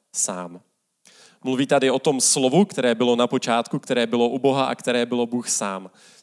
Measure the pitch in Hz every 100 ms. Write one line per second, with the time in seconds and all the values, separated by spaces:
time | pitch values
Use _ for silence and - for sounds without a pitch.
0 | _ - - 90 87 90 - _ _ _
1 | _ - - _ 127 127 139 143 131 131
2 | 165 131 - 147 131 156 202 - 123 113
3 | 123 120 123 131 - 117 - 143 - 123
4 | 113 120 120 131 135 135 131 120 - 120
5 | 120 123 117 123 117 - 104 95 95 -
6 | - -